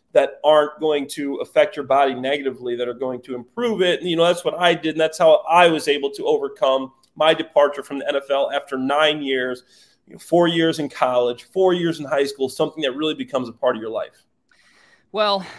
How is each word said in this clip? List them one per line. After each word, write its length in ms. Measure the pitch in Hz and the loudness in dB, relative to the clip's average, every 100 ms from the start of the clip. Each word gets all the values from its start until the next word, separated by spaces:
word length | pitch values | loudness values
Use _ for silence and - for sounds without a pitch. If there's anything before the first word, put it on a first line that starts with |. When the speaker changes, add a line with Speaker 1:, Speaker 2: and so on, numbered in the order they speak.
| _ | _
Speaker 1:
that 260 | - 139 - | 2 2 0
aren't 360 | 147 151 147 - | 4 4 4 -2
going 280 | 156 147 135 | -2 -2 -4
to 260 | - 139 135 | -6 -6 -6
affect 380 | 123 156 147 - | 0 2 2 0
your 80 | |
body 320 | 135 139 139 123 | 0 2 2 0
negatively, 600 | 131 147 135 127 123 120 | -4 -4 -4 -6 -6 -6
that 100 | 123 | -6
are 60 | |
going 280 | 120 131 123 | -6 -8 -8
to 120 | 131 123 | -10 -12
improve 460 | 120 - 240 202 | -10 -6 -4 0
it. 180 | 185 165 | 0 0
And, 100 | 180 | -2
you 60 | 165 | 2
know, 80 | |
that's 220 | 170 170 160 | 2 2 -2
what 120 | 156 | 0
I 180 | 175 170 | 2 2
did. 160 | 156 | -2
And 100 | 156 | 0
that's 160 | 156 160 | -2 2
how 260 | 165 151 - | 4 4 4
I 180 | 170 175 | 6 6
was 220 | 160 151 | 4 0
able 200 | 143 139 | -2 -2
to 140 | 139 156 | -4 -2
overcome 680 | 147 135 - 143 135 135 _ _ - | -2 -2 -2 0 0 -2 _ _ 0
my 180 | 156 | 2
departure 500 | 160 156 147 143 143 | 2 0 2 2 0
from 160 | - 143 | -10 -6
the 80 | 139 | -4
N 80 | 143 | -4
F 140 | 143 | -2
L 200 | 139 139 | -2 -2
after 260 | 139 - 131 | -4 -6 -6
nine 440 | 131 143 156 151 | -2 2 2 0
years, 400 | 139 131 127 123 _ _ _ _ _ | -4 -4 -4 -8 _ _ _ _ _
you 80 | |
know, 60 | - | -20
four 280 | - 170 170 | -2 2 2
years 320 | 165 165 156 | 2 0 0
in 80 | 143 | -6
college, 560 | - 131 123 123 120 | -2 0 2 0 -2
four 300 | - 190 190 | -6 0 2
years 260 | 180 170 147 | 2 -2 -4
in 60 | 139 | -4
high 200 | 143 139 | -2 -2
school, 220 | 139 135 | -2 -6
something 360 | - 151 160 | -2 -4 -4
that 100 | 139 | -6
really 220 | 131 156 147 | -4 -6 -6
becomes 340 | 127 139 117 | -6 -6 -6
a 40 | |
part 220 | 110 127 113 | -4 -4 -4
of 60 | |
your 100 | 110 | -6
life. 320 | 107 - _ _ _ _ _ _ _ _ _ _ | -8 -10 _ _ _ _ _ _ _ _ _ _
Speaker 2:
Well, 300 | 202 214 202 175 | -2 0 -2 -4